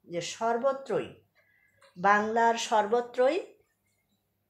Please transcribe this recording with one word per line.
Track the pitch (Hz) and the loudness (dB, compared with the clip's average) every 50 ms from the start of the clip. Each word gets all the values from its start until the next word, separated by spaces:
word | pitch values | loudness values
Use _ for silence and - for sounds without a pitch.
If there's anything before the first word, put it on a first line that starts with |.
| _ | _
যে | - 170 170 | -10 -8 -8
সর্বত্রই, | 160 - - - 226 233 233 233 254 277 262 269 - - 196 151 113 92 - - _ _ _ _ _ _ _ _ _ _ _ _ _ _ _ | -8 -8 -8 -4 -2 -2 -2 0 0 -2 -2 -2 -6 -4 -4 -4 -4 -6 -12 -20 _ _ _ _ _ _ _ _ _ _ _ _ _ _ _
বাংলার | 180 175 196 208 208 214 214 226 233 233 233 226 | -2 2 4 4 4 2 0 0 2 2 2 2
সর্বত্রই | 226 - - 233 214 208 202 226 240 240 - - 254 254 269 320 403 - - - _ _ _ _ _ _ _ _ _ _ _ _ _ _ _ _ _ _ _ | 0 -2 0 0 0 2 2 0 -2 -2 -4 -2 2 2 2 2 0 -6 -8 -18 _ _ _ _ _ _ _ _ _ _ _ _ _ _ _ _ _ _ _